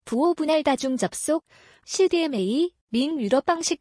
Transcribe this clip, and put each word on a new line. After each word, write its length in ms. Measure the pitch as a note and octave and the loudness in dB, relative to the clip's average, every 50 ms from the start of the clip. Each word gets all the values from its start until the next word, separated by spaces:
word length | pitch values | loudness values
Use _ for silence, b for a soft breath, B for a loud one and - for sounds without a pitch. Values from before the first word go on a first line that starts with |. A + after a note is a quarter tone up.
| _ | _
부호 300 | - A3+ A#3+ D#4 F4 E4+ | -4 0 2 2 2 2
분할 300 | - D#4 D4+ D#4+ D#4 C#4+ | 0 0 0 0 2 2
다중 340 | D4 C4+ - - C4 C4 | 0 0 0 -2 -4 -2
접속, 480 | B3 G3+ E3+ - - - - D4+ E4 b b b b b b b b b | -2 -2 -4 -4 -4 -2 -2 -2 -2 b b b b b b b b b
씨디엠에이, 880 | - - - F#4+ F4+ - E4+ E4 D4+ C4 G#3 F#3 G3 A#3 C#4+ E4+ F4+ - _ _ _ | -6 0 2 2 2 2 0 0 0 -2 -2 -2 0 0 0 -2 -2 -4 _ _ _
민 320 | A3 A#3 C4+ D4+ E4 C#4+ | -2 0 0 0 -2 -4
유럽 240 | A3 G3+ B3 C4+ - | 0 2 2 2 2
방식 320 | - E4+ E4 E4+ - E4 - | 0 -2 -2 -2 -4 -4 -4